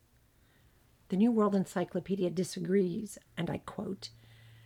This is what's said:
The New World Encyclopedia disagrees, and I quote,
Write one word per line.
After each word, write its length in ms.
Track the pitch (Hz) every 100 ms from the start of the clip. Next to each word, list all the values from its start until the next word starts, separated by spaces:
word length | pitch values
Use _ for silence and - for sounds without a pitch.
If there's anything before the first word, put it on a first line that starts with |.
| _ _ _ _ _ _ _ _ _ _ -
The 80 | 190
New 140 | 233
World 220 | 220 208
Encyclopedia 800 | 196 180 185 175 180 170 196 214
disagrees, 880 | 180 175 - 170 196 180 170 107 - - -
and 100 | 170
I 80 | -
quote, 500 | - - - 196 - - - - - -